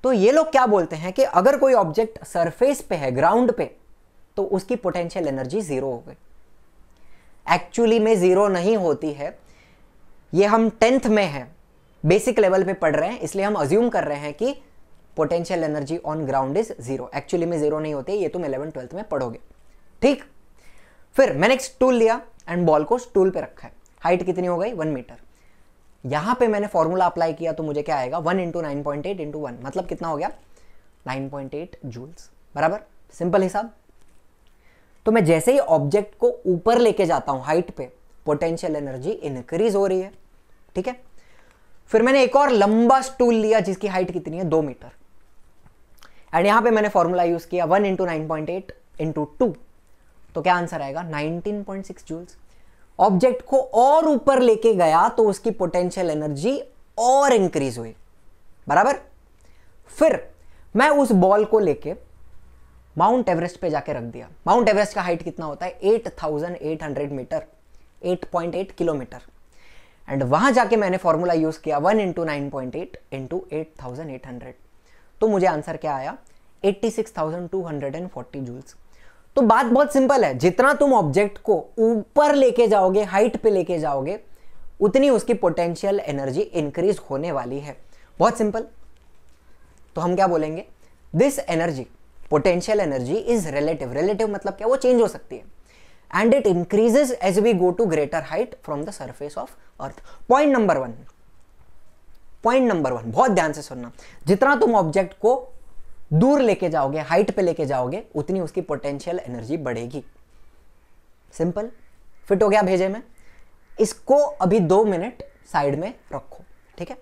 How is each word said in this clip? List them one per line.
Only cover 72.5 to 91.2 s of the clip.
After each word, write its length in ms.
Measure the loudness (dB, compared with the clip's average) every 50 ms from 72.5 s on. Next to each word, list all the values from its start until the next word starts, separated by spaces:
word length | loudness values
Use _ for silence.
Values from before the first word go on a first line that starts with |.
पॉइंट 260 | -8 -8 -10 -8 -10
एट 240 | -10 -12 -12 -16 -20 -18 _ -12
into 260 | -12 -10 -8 -8 -8 -8 -8
एट 220 | -8 -8 -8 -10 _ -18
थाउजेंड 280 | -16 -14 -14 -12 -12 -12
एट 160 | -14 -14 -14
हंड्रेड। 280 | -16 -16 -16 -16 -18 -20 _ -20 _ _ -20 _ _ -20 -20 _ _ _ 0
तो 80 | 0 2
मुझे 180 | 2 4 2
आंसर 300 | 2 2 0 -6 -8 -10
क्या 180 | -8 -6 -6 -6
आया? 240 | -4 -6 -8 -10 -12 -18 -20 -20 -20 _ -20 -16 _ -2
एटी 260 | -2 -2 0 -4 -4
सिक्स 220 | -2 -4 -6 -6 _ -6
थाउजेंड 320 | -6 -4 -4 -8 -8 -6
टू 120 | -6 -6
हंड्रेड 340 | -6 -6 -8 -6 -6 -6 -8
एंड 120 | -8 -12 -12
फ़ोर्टी 320 | -12 -14 -16 -14 -12 -12
जूल्स। 360 | -10 -10 -12 -14 -18 -20 -20 -20 -20 -20 -20 -20 -20 -20 _ _ _ _ 0
तो 60 | 2
बात 240 | 4 6 6 4 4
बहुत 260 | 4 4 4 4 4
सिंपल 320 | 4 2 4 4 4 4 2
है, 140 | 2 0 2
जितना 360 | 0 0 2 4 4 4 4
तुम 180 | 4 4 4
ऑब्जेक्ट 460 | 4 4 2 2 2 0 0 0 -4 -8
को 280 | -2 0 0 0 -2 -8 -2 0
ऊपर 560 | 2 2 2 0 -4 _ _ 4 4 4 4
लेके 340 | 4 4 4 4 4 2 4
जाओगे, 340 | 4 4 4 4 2 2
हाइट 340 | 0 0 2 2 2 2 0
पे 140 | 0 0 2
लेके 280 | 2 2 0 -2 -4 -4
जाओगे, 420 | -2 -2 -2 -4 -4 -6 -8 -10 -12 -18 -20 -18 -18 -16 -14 -12 -14 -14 -4 0
उतनी 300 | 0 4 4 6 4 6
उसकी 240 | 4 2 2 0 -2
पोटेंशियल 640 | 0 0 -2 0 0 -2 -2 -4 -4 -2 -2 -2 -2
एनर्जी 400 | -2 -4 -6 -4 -4 -4 -2 -4
इंक्रीज 580 | -4 -2 -4 -4 -4 -4 -4 -2 0 0 0 -2 -6 -8
होने 220 | -8 -6 -6 -4
वाली 280 | -6 -6 -6 -6 -10 -10
है। 160 | -10 -14 -18 -18 -20 -20 -20 -20 -20 -20 -2 0
बहुत 200 | 2 2 2 2
सिंपल। 280 | -2 -2 -2 -4 -8 -10 -16 -20 -20 -20 -20 -20 -20 -20 -20 -20 -20 -20 -20 _ _ -20 -20 -20 -20 -20 -20 -20 -20 _ -8
तो 60 | -6
हम 140 | -2 -2 0
क्या 120 | 2 2
बोलेंगे? 400 | 2 2 0 -2 -4 -6 -10 -12 -16 -20 _ -20 -20 -20 _ _ -6 2
This 220 | 2